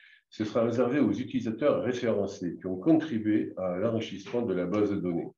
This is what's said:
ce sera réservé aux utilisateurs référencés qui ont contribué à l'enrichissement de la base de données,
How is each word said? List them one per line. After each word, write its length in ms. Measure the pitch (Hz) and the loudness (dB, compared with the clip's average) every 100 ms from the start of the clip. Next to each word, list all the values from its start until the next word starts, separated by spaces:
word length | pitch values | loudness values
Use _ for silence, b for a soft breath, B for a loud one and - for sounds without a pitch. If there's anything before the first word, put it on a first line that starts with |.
| B B B | B B B
ce 160 | - | -6
sera 200 | 107 117 | -2 2
réservé 360 | 113 117 120 143 | 2 2 2 4
aux 120 | 110 | 2
utilisateurs 720 | 104 127 127 110 107 147 - | 2 -2 -2 -2 0 2 2
référencés 720 | 123 - 120 101 95 - 87 82 | 0 -2 0 0 -2 -4 -6 -6
qui 100 | 92 | -6
ont 100 | 92 | 0
contribué 760 | 165 156 - 110 104 107 - - | 4 4 4 -2 2 2 0 -4
à 200 | 92 90 | -2 0
l'enrichissement 680 | 117 113 - 101 - 120 | 0 0 -4 -10 -6 -2
de 120 | 104 | 0
la 120 | 90 87 | 0 0
base 240 | 104 98 | 2 2
de 60 | 95 | 0
données, 340 | 90 85 - | -2 -2 -4